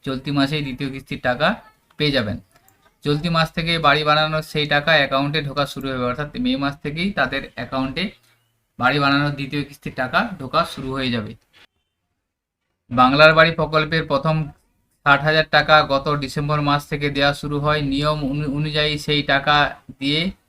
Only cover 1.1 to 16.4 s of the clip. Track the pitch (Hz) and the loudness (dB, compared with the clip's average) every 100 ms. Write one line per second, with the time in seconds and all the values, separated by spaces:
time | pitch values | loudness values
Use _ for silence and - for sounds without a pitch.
1.1 | 143 127 123 156 220 - _ _ _ 147 | -6 -2 0 0 -2 -8 _ _ _ 0
2.1 | 135 104 - - _ _ _ _ _ 147 | 0 -2 -6 -12 _ _ _ _ _ -2
3.1 | 147 170 165 160 - 165 170 151 147 151 | -2 0 0 0 -2 -2 2 2 2 2
4.1 | 151 156 156 156 151 147 147 143 156 139 | 2 2 -2 -4 -4 0 0 4 2 4
5.1 | 135 139 151 143 135 139 - 135 131 123 | 0 0 -2 -4 -4 -4 -4 -6 -4 -2
6.1 | 123 147 147 123 131 139 143 147 156 190 | -4 -6 -4 -2 0 -2 -4 -8 -4 -4
7.1 | 196 131 135 135 - 120 135 135 135 190 | 0 -2 -2 -8 -12 -8 -4 -4 -4 -6
8.1 | - _ _ _ _ _ _ 120 143 139 | -8 _ _ _ _ _ _ 0 2 2
9.1 | 139 147 139 139 147 139 - - - 127 | 2 0 -4 -6 -6 -8 -10 -12 -6 -2
10.1 | 170 226 190 131 165 170 - 131 135 131 | -2 -2 -6 -4 -2 -2 -6 -8 -4 -2
11.1 | 120 107 - _ _ - _ _ _ _ | -2 -4 -12 _ _ -20 _ _ _ _
12.1 | _ _ _ _ _ _ _ _ 123 127 | _ _ _ _ _ _ _ _ 4 4
13.1 | 139 156 160 160 160 151 156 151 160 156 | 8 8 8 4 2 0 0 0 -2 0
14.1 | 139 160 156 147 - _ _ _ _ - | -2 0 -2 -2 -10 _ _ _ _ 2
15.1 | 139 147 156 156 151 143 156 135 139 156 | 2 4 2 4 2 6 4 4 0 0
16.1 | 147 135 156 | -4 -4 -4